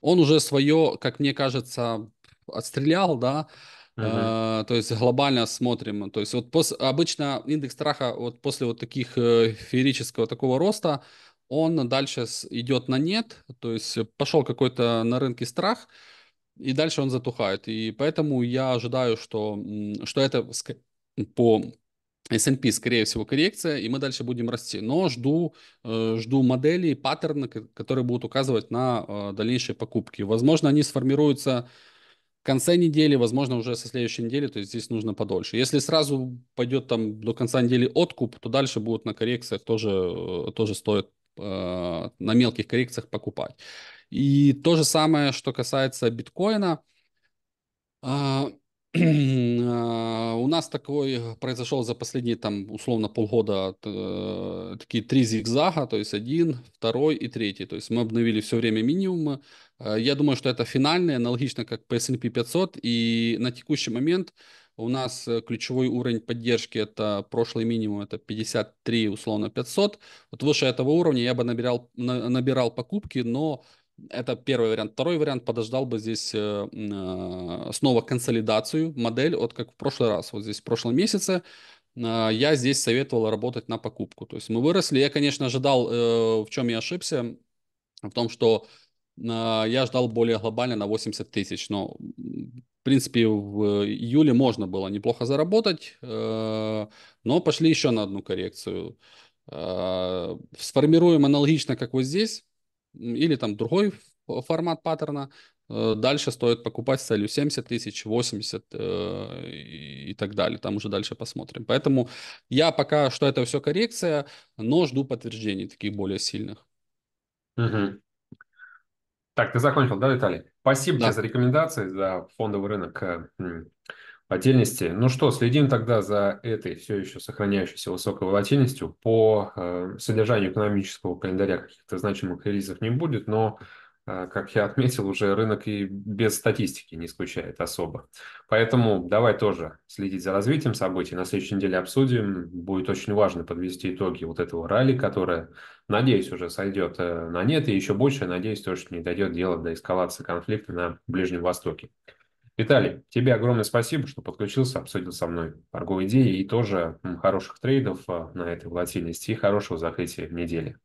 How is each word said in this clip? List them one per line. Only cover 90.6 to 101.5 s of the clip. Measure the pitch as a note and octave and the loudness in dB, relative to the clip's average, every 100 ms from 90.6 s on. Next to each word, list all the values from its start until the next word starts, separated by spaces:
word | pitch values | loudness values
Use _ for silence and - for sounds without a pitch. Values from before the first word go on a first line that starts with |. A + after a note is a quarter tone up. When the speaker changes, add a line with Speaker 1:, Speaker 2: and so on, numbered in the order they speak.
| B2 A2+ | -2 -2
Speaker 1:
на | G2+ | -2
восемьдесят | A2 - G#2+ - | -2 -4 -8 -6
тысяч, | - G2 G#2+ - | -4 -4 -6 -4
но, | G2+ F#2+ - | -4 -4 -8
м, | - - - - - B2 _ _ | -16 -12 -10 -10 -10 -14 _ _
в | |
принципе, | - C3+ - A#2 A2+ | 2 2 4 2 4
в | G#2+ G2+ G2+ G#2 G2+ G2+ | 2 -2 0 2 2 0
июле | G#2+ A#2 C#3 D#3 | -2 2 4 6
можно | B2 C3+ A#2 G2 | 6 6 2 -4
было | G2 F#2+ | -4 -4
неплохо | G2+ G#2+ A#2 A#2+ | -2 -2 -2 0
заработать, | C#3 E3 G#3+ A3 E3 - - | 0 2 2 2 -4 -8 -18
э, | B2+ A2 A2 A2 A2 A2 A2 A2 G#2 - - _ | -10 -6 -4 -2 -2 -2 -2 -4 -6 -12 -20 _
но | A2+ D3+ | 0 2
пошли | F3 D3+ D#3+ | 2 2 4
еще | D#3 C#3+ | 4 2
на | A2+ | 2
одну | G2+ G2 | -2 -6
коррекцию. | - F#2+ F#2 - - F#2 E2+ - _ - _ _ - | -6 -4 -4 -8 -8 -8 -8 -12 _ -20 _ _ -16
Э, | D2 D#2+ F#2 F#2 F#2 F#2 F#2 F2+ F2 - - | -10 -6 -4 -2 -2 -2 -4 -6 -10 -14 -14
сформируем | - - D3 E3 F3 E3 C#3 | -2 4 6 8 8 8 8
аналогично, | C#3+ C#3+ | 6 6